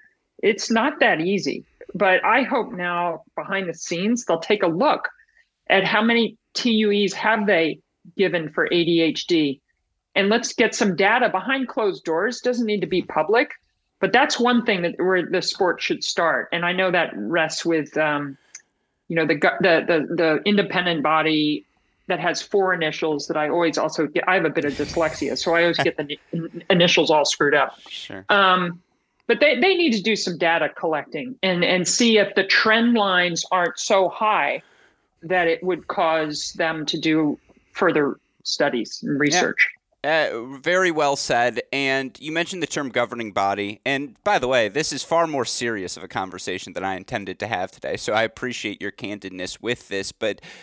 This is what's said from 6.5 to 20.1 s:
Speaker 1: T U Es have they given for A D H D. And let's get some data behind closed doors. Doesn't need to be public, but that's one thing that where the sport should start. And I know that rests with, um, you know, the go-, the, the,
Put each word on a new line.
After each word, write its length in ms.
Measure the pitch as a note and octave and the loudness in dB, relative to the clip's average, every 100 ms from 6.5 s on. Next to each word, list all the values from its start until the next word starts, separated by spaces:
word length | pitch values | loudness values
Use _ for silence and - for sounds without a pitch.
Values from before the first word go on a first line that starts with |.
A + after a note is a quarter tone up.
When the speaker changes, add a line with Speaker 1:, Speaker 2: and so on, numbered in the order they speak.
Speaker 1:
T 180 | - B3 | -4 0
U 180 | A3 G#3 | 2 2
Es 220 | G3+ G3 | 2 0
have 340 | - G#3+ A3 G#3 | 0 0 0 2
they 320 | F3 D#3+ - _ _ - - | 2 0 -4 _ _ -10 -2
given 320 | F#3 E3+ D#3 | 0 0 -4
for 180 | - D#3 | -2 0
A 140 | F3 E3+ | 2 2
D 160 | E3+ | 2
H 240 | D#3+ D#3+ - | 2 0 0
D. 360 | E3+ D3 C3+ _ _ _ _ _ - | 2 2 -2 _ _ _ _ _ 0
And 120 | G3 | 2
let's 260 | A#3 A#3+ | 0 0
get 200 | - A3 | 0 0
some 220 | - G#3+ F3 | 2 0 2
data 340 | G3 A#3+ A3+ | 2 4 2
behind 380 | F#3 F#3+ C4+ B3 | 0 -2 -4 -4
closed 360 | - G#3 D#3+ | -2 -2 -2
doors. 380 | E3+ D#3+ A3 A#3+ | -4 -2 -2 -2
Doesn't 240 | B3 B3 A3 | -2 -2 -2
need 160 | G#3 | -2
to 60 | E3+ | -2
be 160 | F3+ | -2
public, 480 | F3+ D#3 D#3+ A#3 D4 - _ _ _ _ | 0 -2 2 2 2 -4 _ _ _ _
but 120 | F#3+ | 2
that's 280 | A#3+ D4 - | 4 2 2
one 260 | A#3+ A#3+ A3+ | 2 2 2
thing 160 | F#3+ | 0
that 140 | E3+ - | -2 0
where 260 | F3+ F#3 | 0 0
the 180 | D#3+ F3+ | 0 -2
sport 400 | F3 - F3+ E3+ | -2 0 0 0
should 220 | - D#3 | -2 -4
start. 460 | - - E3 C3 - | -4 0 0 0 -2
And 140 | E3+ F3 | -2 -2
I 80 | |
know 160 | F#3 F#3+ | 0 0
that 220 | F3 D#3 - | 2 0 -4
rests 480 | G#2 E3 D#3 - | -2 0 0 -2
with, 320 | E3+ E3 D3+ D#3 | 0 0 0 -2
um, 400 | D#3 D3 C#3+ C#3 _ - _ _ _ _ - | -2 -2 -6 -12 _ -20 _ _ _ _ -6
you 80 | E3 | -2
know, 100 | D#3 | 0
the 100 | D3+ | 2
go-, 200 | F#3 - | 0 2
the, 240 | F#3+ D#3+ - | 4 4 4
the, 280 | E3 C3+ | 0 0